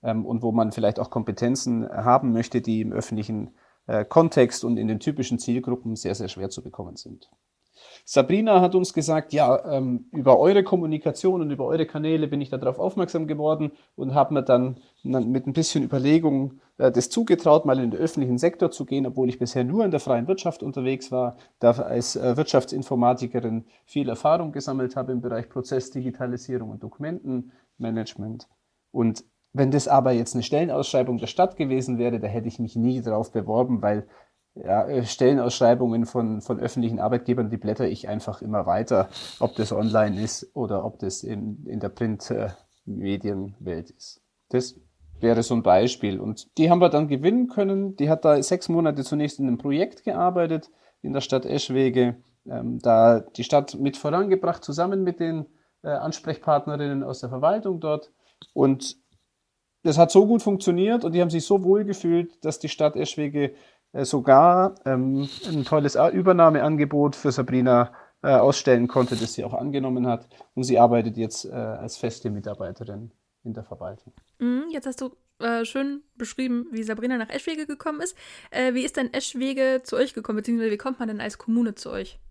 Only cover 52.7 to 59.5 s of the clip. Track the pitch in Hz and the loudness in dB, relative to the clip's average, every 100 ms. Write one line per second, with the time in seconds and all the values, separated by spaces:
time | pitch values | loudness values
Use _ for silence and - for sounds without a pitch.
52.7 | 120 120 113 117 113 - - 117 143 143 | -2 4 8 8 6 2 -10 0 0 0
53.7 | - 139 135 151 165 202 190 180 165 - | -4 -4 -4 -4 -2 2 2 0 -4 -8
54.7 | 143 180 196 185 170 165 165 147 _ _ | -4 -2 0 -2 -2 -4 -4 -8 _ _
55.7 | _ 156 143 156 160 - 151 - 147 147 | _ -6 -4 -4 -8 -8 -6 0 0 0
56.7 | 147 143 139 139 131 123 127 151 208 208 | -6 -4 -4 -6 -8 -8 -2 0 0 -2
57.7 | 175 160 151 - _ _ _ - - 139 | -6 -4 -4 -6 _ _ _ -12 2 2
58.7 | 135 - - _ _ _ _ _ | 2 -4 -14 _ _ _ _ _